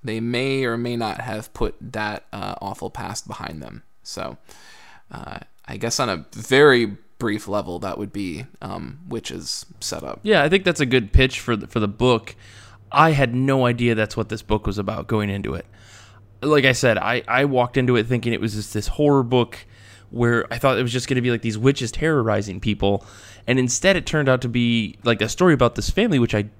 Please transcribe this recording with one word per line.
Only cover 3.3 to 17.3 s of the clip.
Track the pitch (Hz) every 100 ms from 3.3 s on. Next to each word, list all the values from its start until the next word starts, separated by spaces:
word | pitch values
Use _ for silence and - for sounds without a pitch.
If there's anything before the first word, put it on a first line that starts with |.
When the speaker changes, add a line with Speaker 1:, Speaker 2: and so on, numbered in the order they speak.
| - - 78
Speaker 1:
them. | 64 - - -
So, | - - - - - - - - - - -
uh, | - - - - - -
I | 120
guess | 117 -
on | 127
a | 90 69
very | - 110 131 147 127 113 101 - -
brief | 117 104 -
level, | 101 98 87
that | - -
would | 101
be, | 98 98 80 127 -
um, | - 90 85 147 180
Witch's | 117 - - - - - -
setup. | - - 67 -
Speaker 2:
Yeah, | 208 208
I | 147
think | 190
that's | 190 165
a | 135
good | 127 104
pitch | - 131 -
for | - 113
the, | -
for | -
the | 104
book. | 101 123 120 - - - - - - -
I | 135 160
had | 147 131
no | 123 135 135 123
idea | 120 120 110
that's | 107 -
what | 107
this | 117
book | - 107 -
was | 98
about | 98 110 -
going | 110 104
into | 101 - 85
it. | 92 - - - - - - -
Like | 143 151 135
I |
said, | 123 127 104
I, | 95 120
I | -